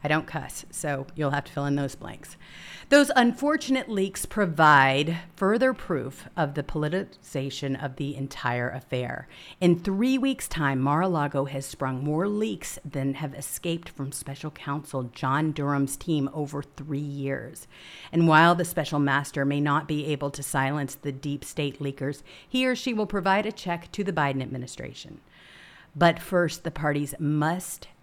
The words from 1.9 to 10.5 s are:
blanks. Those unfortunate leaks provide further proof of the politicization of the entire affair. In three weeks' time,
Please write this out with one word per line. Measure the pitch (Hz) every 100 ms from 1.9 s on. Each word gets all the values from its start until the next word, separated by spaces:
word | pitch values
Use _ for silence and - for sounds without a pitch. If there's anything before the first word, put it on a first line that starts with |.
blanks. | - - 104 - - - - - - -
Those | 285 285
unfortunate | - 240 240 285 302 - 262 -
leaks | 208 196 190 -
provide | - 190 151 156 143 135 135 151 165 - -
further | 196 226 262
proof | 247 - 156 127 131 - -
of | 151
the | 143
politicization | 147 160 151 180 196 - - 143 135 - 143 135
of | 147
the | 131 139 139
entire | 135 - 123 123 123
affair. | 127 - 127 123 - - - - -
In | 180 170
three | 175 190 240 262
weeks' | 269 269
time, | -